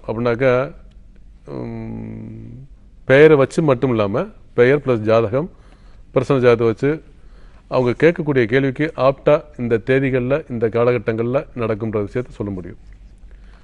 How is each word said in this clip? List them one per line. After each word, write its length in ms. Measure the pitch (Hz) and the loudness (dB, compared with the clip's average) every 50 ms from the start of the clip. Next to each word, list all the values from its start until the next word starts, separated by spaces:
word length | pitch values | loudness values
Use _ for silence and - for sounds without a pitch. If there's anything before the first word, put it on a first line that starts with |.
| - | -10
அப்படின்னாக்கா, 680 | - 110 113 120 120 117 113 135 131 123 127 139 151 - - - - - - - - - - - - - - - | -8 -6 -4 -2 -2 -2 0 2 2 2 0 -2 -4 -10 -18 -20 -20 -20 -20 -20 -20 -20 -20 -20 -20 -20 -20 -18
உம், 1200 | 73 71 64 60 60 117 113 113 57 57 - 55 55 55 55 55 - 110 110 113 117 117 127 135 - - - - - - - - | -14 -12 -12 -10 -10 -10 -12 -12 -12 -12 -12 -12 -12 -14 -14 -14 -16 -16 -18 -18 -18 -18 -18 -20 -20 -20 -20 -20 -20 -20 -10 0
பெயரை 320 | - 131 139 151 156 156 | 2 6 6 8 8 8
வச்சு 240 | 139 135 - - 180 | 6 4 2 0 0
மட்டும் 280 | 165 147 131 120 - 131 | 2 2 2 2 0 0
இல்லாம 360 | 120 110 104 98 101 135 190 220 - - - - - | 0 0 0 0 -2 -4 -6 -6 -12 -20 -18 -6 2
பெயர் 260 | - 120 127 143 147 | 2 4 4 4 2
பிளஸ் 220 | - 131 123 110 | 0 -2 -2 0
ஜாதகம், 480 | 107 107 110 117 113 101 110 135 165 196 - - - - - - - - - - - - - | 2 2 2 2 2 0 -2 -4 -4 -6 -12 -20 -20 -20 -20 -20 -20 -20 -20 -20 -12 -4 -2
பிரசன்ன 260 | 139 123 - 143 131 | -2 0 0 0 4
ஜாதகத்தை 280 | 120 123 120 110 120 | 6 4 4 4 2
வச்சு 360 | 117 107 - 135 143 156 156 - - - - - - - - - - - - - | 0 0 0 -2 -2 -2 -4 -8 -18 -20 -20 -20 -20 -20 -20 -20 -20 -20 -20 -12
அவங்க 240 | - - 127 127 123 | -4 -2 0 0 0
கேட்கக்கூடிய 540 | 113 - 143 165 170 - 156 147 139 131 120 | 0 2 2 2 2 2 -2 -2 0 0 0
கேள்விக்கு 480 | 104 120 135 139 135 127 139 147 156 - | 2 2 0 0 0 -2 -4 -6 -6 -2
ஆப்டா 480 | - 127 135 135 - - 147 151 165 - - - | 0 0 0 0 0 2 2 2 2 0 -6 -12
இந்த 240 | - 123 117 117 110 - | -8 -4 -2 -2 -2 0
தேதிகள்ல, 580 | - 131 135 139 135 131 127 120 127 139 156 - - | 0 0 0 0 0 -2 -2 -2 -2 -4 -4 -4 -6
இந்த 180 | 127 113 117 | -6 -4 -4
காலகட்டங்கள்ல 800 | 113 101 117 120 123 123 120 104 120 113 110 117 120 123 143 - - - | -2 0 0 0 2 0 0 -2 -4 -4 -2 -4 -2 -4 -4 -6 -6 -10
நடக்கும்ன்ற 440 | 120 113 110 110 101 117 113 101 107 101 | -8 -4 -4 -4 -4 -6 -4 -4 -4 -6
விஷயத்த 260 | 95 - 123 123 - | -4 -6 -8 -8 -8
சொல்ல 240 | - - 107 101 98 | -10 -10 -8 -8 -8
முடியும். 240 | 90 87 90 - - - - - - - - - - - - - - - - - - | -10 -10 -14 -16 -18 -20 -20 -20 -20 -20 -20 -20 -20 -20 -20 -20 -20 -20 -20 -20 -20